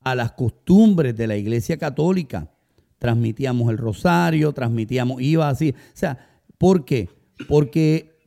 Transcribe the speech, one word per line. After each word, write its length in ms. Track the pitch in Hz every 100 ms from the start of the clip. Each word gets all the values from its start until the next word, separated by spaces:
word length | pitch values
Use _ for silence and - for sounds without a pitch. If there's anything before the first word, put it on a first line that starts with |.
a 140 | 131
las 180 | 127 117
costumbres 840 | - 120 - - 185 220 185 139 110
de 100 | 113
la 100 | 104
Iglesia 400 | 101 117 - 160
Católica. 720 | 151 131 160 190 147 95 76 _ _ _ _ _
Transmitíamos 720 | 120 113 113 110 131 123 117
el 80 | 110
rosario, 760 | 113 104 180 175 170 160 151
transmitíamos, 680 | 139 120 117 107 127 123 127
iba 260 | 131 160 147
así. 220 | 131 156
O 260 | 131 - -
sea, 220 | 180 131 _ _ _ -
¿por 260 | 175 190
qué? 240 | 135 131 90 _ _ - -
Porque, 720 | 147 135 160 156 156 - _